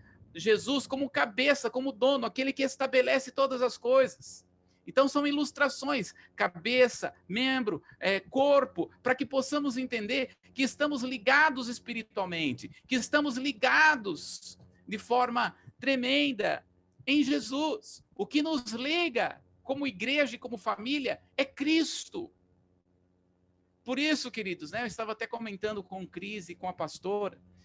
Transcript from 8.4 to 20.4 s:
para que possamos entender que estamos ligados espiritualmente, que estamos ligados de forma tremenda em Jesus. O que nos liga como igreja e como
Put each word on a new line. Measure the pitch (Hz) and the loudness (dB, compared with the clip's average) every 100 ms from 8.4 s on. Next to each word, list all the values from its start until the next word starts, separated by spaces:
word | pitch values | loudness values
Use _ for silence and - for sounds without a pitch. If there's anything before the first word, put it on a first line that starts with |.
| 285 277 254 - - - | 4 4 4 -2 -6 -4
para | 247 | -2
que | 254 262 | 0 -2
possamos | 269 262 294 285 240 | -2 0 -2 -2 -2
entender | 254 233 208 269 247 - _ | -4 -4 -2 -2 -4 -8 _
que | - | -2
estamos | 262 - 294 285 | -2 0 -2 -2
ligados | 254 254 214 277 311 262 240 | -4 -2 4 4 4 2 -6
espiritualmente, | 233 - 233 220 - 185 170 151 123 - - - | -8 -10 -10 -8 -6 -4 -2 -2 -4 -10 -16 -2
que | 254 | -2
estamos | - 294 294 240 | 2 0 0 -2
ligados | 277 220 254 277 311 294 202 147 - - - - - _ - | -4 0 2 6 6 4 0 -8 -10 -14 -16 -20 -20 _ -10
de | 202 | -8
forma | - 240 247 240 202 - - - | 0 2 2 0 -2 -4 -20 -6
tremenda | 269 262 247 277 285 208 180 147 - _ _ - - | 0 0 2 2 2 0 -2 -2 -6 _ _ -8 2
em | 294 | 4
Jesus. | 262 294 220 269 311 - - - _ - | 4 0 -2 -2 -2 -4 -8 -20 _ -8
O | 196 | -2
que | 302 | 0
nos | 311 302 240 | 0 -2 -4
liga | 226 269 339 339 233 160 - _ _ | -6 -2 -2 0 0 -2 -4 _ _
como | - 277 277 | -8 -4 -4
igreja | 185 233 294 269 | -4 -2 0 0
e | |
como | 233 | -2